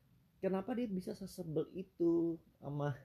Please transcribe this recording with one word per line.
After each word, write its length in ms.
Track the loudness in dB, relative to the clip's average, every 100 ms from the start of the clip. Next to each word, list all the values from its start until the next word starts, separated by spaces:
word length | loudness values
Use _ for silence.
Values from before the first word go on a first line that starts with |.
| _ _ _ _
Kenapa 400 | 0 0 0 -2
dia 80 | 0
bisa 320 | -2 -4 -8
sesebel 480 | -10 -8 -2 -2 -2
itu 640 | -6 -10 2 4 6 2 0 -8 _
sama 320 | -6 0 0 -2